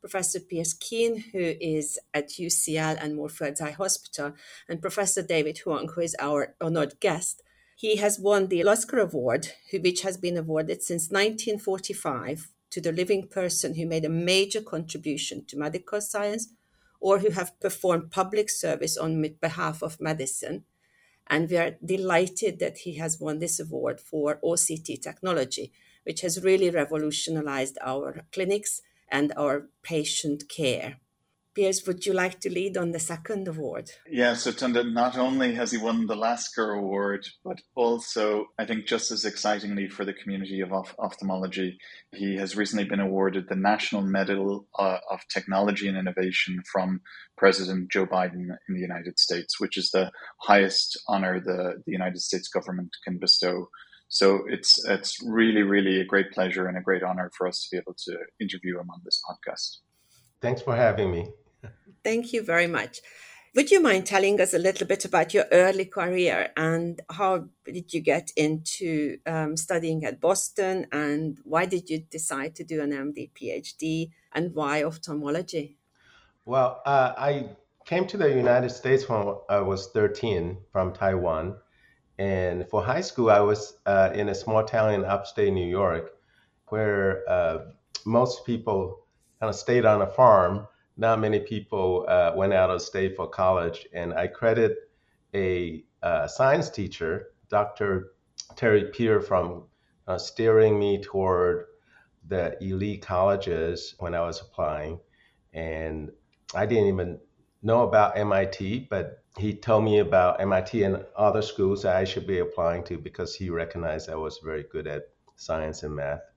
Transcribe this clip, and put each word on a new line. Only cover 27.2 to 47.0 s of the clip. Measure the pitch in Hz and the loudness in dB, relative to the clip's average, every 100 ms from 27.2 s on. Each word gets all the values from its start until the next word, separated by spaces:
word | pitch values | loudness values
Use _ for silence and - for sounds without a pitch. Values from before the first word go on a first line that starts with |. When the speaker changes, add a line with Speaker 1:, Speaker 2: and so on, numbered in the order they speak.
| - 160 147 139 131 - | -4 -4 -2 -4 -4 -6
Speaker 1:
our | 131 131 139 139 - | -6 -4 -6 -10 -12
clinics | - 185 208 208 - _ _ _ | -4 0 0 -2 -8 _ _ _
and | 139 147 147 | 0 0 0
our | 147 143 147 _ | 0 0 -4 _
patient | - 165 151 - 160 147 - | -6 -4 -2 -4 -2 -4 -6
care. | - 147 110 - 139 _ _ _ _ _ | -2 -2 0 -6 -14 _ _ _ _ _
Piers, | - 196 190 | 0 0 2
would | - 180 202 | -2 -4 -2
you | |
like | 185 185 185 | 0 0 -2
to | 196 | -6
lead | 180 196 185 | -4 -4 -2
on | 170 | -2
the | 170 | -2
second | - 160 - 208 190 | -6 -8 -6 -6 -6
award? | 160 143 85 - - - | -6 -6 -8 -10 -20 -8
Speaker 2:
Yeah, | 147 123 | 2 2
so | 117 127 | 2 -2
Tunde, | 113 127 120 120 | -2 0 0 0
not | 117 123 127 | 2 0 2
only | 127 135 127 117 | 0 2 0 0
has | 117 | -2
he | 117 | -2
won | 110 113 110 | 0 0 0
the | |
Lasker | 107 113 120 - - 110 | 0 0 -2 -4 -2 -2
Award, | 104 101 98 101 101 - - | -2 -2 -2 -2 -2 -8 -16
but | - - _ | -12 -12 _
also, | - 120 117 - - 107 104 107 - | 0 0 0 -2 -2 0 0 -2 -8
I | |
think | 110 113 104 | -4 -4 -2
just | 113 - | -2 -2
as | 107 | -4
excitingly | 104 - 104 104 104 101 98 | -4 -2 -2 -2 -2 -4 -6
for | - | -6
the | 98 | -6
community | 98 - 98 95 95 | -6 -6 -6 -6 -4
of | 92 | -2
oph-, | 95 92 - | -4 -6 -8
ophthalmology, | 107 - 98 92 92 92 92 90 - - _ | -8 -6 -4 -4 -4 -4 -4 -6 -18 -20 _
he | - 98 95 | -8 -4 -2
has | 95 | -4
recently | 98 101 107 | -2 -2 -2
been | 95 98 | -2 0
awarded | 98 95 95 95 92 | 0 2 2 0 -4
the | 95 | 0
National | 98 107 - 104 | 2 2 0 -2
Medal, | 98 98 98 98 98 101 - - | 0 0 0 0 0 -4 -8 0
uh, | 98 92 - | 0 0 -4
of | 92 - | -10 -4
Technology | - 98 95 101 98 101 | -6 0 2 2 0 -2
and | 95 | -2
Innovation | 92 90 92 92 - 90 90 | -4 -2 -2 0 -2 -4 -4
from | 98 92 92 | -2 -2 -4